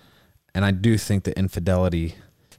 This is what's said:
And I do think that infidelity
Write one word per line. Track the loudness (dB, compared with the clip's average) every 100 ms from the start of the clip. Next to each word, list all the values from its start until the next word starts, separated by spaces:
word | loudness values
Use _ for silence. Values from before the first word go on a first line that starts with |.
| _ _ _ _ _
And | -2
I | 0
do | 2 2 2
think | 0 -2
that | -2 -2
infidelity | -2 -2 0 2 2 0 -4 -8 -20 _ _